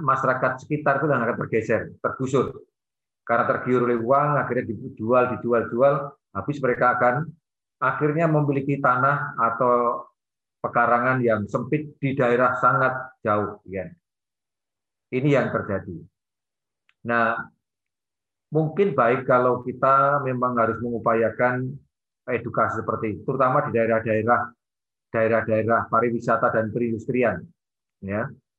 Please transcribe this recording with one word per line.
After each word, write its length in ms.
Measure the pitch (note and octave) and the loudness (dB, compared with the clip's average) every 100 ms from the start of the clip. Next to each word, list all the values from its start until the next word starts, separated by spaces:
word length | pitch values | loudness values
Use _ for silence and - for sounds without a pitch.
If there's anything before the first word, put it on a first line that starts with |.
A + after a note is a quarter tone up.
masyarakat 640 | C#3+ C3 C3 B2 C3 B2+ - | -2 0 0 0 -2 -4 -6
sekitar 320 | D3 D3 C#3 | -2 0 0
itu 80 | D#3 | 0
akan 320 | B2+ A#2 - | 0 0 -4
tergeser, 560 | G2+ A2+ G#2+ G#2+ E2+ - | -2 -2 0 -2 -2 -6
tergusur. 640 | - - C3 C3+ G2+ - - _ _ _ _ _ | -8 -4 -2 0 0 -6 -20 _ _ _ _ _
Karena 240 | - A#2 A#2 | -2 0 0
tergiur 400 | A#2+ B2 B2 A#2+ | -2 0 0 2
oleh 80 | A#2+ | 0
uang, 480 | A2+ C#3 D3 C#3+ | 2 2 2 0
akhirnya 320 | A#2+ B2 G#2+ G#2 | 0 -4 -4 -8
dijual, 640 | C3 - A2 B2+ A#2+ G#2+ | -10 -8 2 4 4 0
dijual, 320 | A#2 A#2 G2+ | 0 0 0
jual, 400 | A#2 C#3 C#3+ - - _ G2 | 2 2 2 -4 -14 _ -8
habis 240 | G2 C#3+ | -6 -2
mereka 400 | B2 A#2 B2 A#2 | -2 2 2 4
akan 320 | B2 B2+ E3 - _ _ _ _ | 2 2 -4 -10 _ _ _ _
akhirnya 480 | C3 - D3+ D3 E3 | -4 0 -2 0 2
memiliki 480 | D3+ C#3+ C#3+ C#3+ C#3 | 2 2 0 -2 0
tanah 640 | C#3 B2+ C3+ D3 C#3+ - | 0 2 2 0 -4 -2
atau 640 | A#2 A#2 B2 A#2+ A#2+ B2 - _ _ _ _ _ | -2 0 2 2 2 -2 -8 _ _ _ _ _
pekarangan 640 | - A#2+ A#2+ A#2+ B2 C3 | -4 0 2 2 2 2
yang 240 | A#2 G#2+ G#2 | 2 0 -2
sempit 480 | B2+ - D3+ D3 - | -6 -2 -4 -4 -6
di 80 | C#3 | -4
daerah 480 | C3+ A#2+ A#2+ B2+ - | 0 2 4 2 2
sangat 640 | B2+ C3 C3 - - - | 2 2 0 -2 -8 -8
jauh. 400 | A2 G#2 G2 - - | -2 -2 -2 -8 -10
Ya. 160 | F#2+ E2+ - _ _ _ _ _ _ _ _ _ _ _ B2+ | -10 -10 -14 _ _ _ _ _ _ _ _ _ _ _ -2
Ini 160 | D3 | 2
yang 160 | C#3 A2 A2+ | 2 2 -4
terjadi. 400 | G#2 G2 G2 E2 D#2 _ _ _ _ _ _ _ _ _ A#2 | -4 -6 -6 -14 -16 _ _ _ _ _ _ _ _ _ -4
Nah, 320 | A#2 A2+ A#2 - _ _ _ _ _ _ _ _ _ _ | 0 0 -2 -8 _ _ _ _ _ _ _ _ _ _
mungkin 400 | D3+ D#3 D3 G3 | -2 0 0 0
baik 320 | C3+ A#2 B2+ | 2 2 2
kalau 400 | B2+ B2 B2+ B2 | 2 2 4 0
kita 560 | B2+ B2+ C3+ C3+ C#3 C#3+ C3 | -4 -2 2 4 4 2 -2
memang 320 | B2+ B2 A#2+ | -2 0 0
harus 160 | A2+ G#2+ | 0 0
mengupayakan 880 | A#2+ A#2 A#2 A2+ A2 - B2+ B2+ C3 C#3+ - _ _ _ - | -4 -2 0 2 2 2 0 0 -4 -8 -18 _ _ _ -6
edukasi 540 | A#2+ A#2 A2+ G#2+ A2 | -4 -2 0 0 0
seperti 220 | A2 G#2+ A2 G2+ | -4 -4 -4 -6
itu, 60 | - | -6
terutama 400 | B2+ B2+ C#3+ A#2+ | 0 2 2 0
di 80 | |
daerah-daerah, 800 | A2+ A2+ A2+ A2+ A2 A2 A#2+ - - _ _ _ _ _ | 0 2 2 2 0 2 0 0 -10 _ _ _ _ _
daerah-daerah 800 | A2+ A2 A2+ G#2 A2 G#2+ A2+ G2 | 0 2 2 2 0 2 0 2
pariwisata 640 | A2+ A#2+ A#2 - A2+ A#2+ | 0 2 0 0 0 2
dan 160 | A#2 A2 | 0 -2
perindustrian. 720 | A2+ A#2+ A2 B2 B2 A#2 F2 - _ _ _ _ _ | -2 -2 -4 -4 0 0 0 -8 _ _ _ _ _
Ya. 260 | G2 G2+ C3+ - _ | -6 -6 -6 -10 _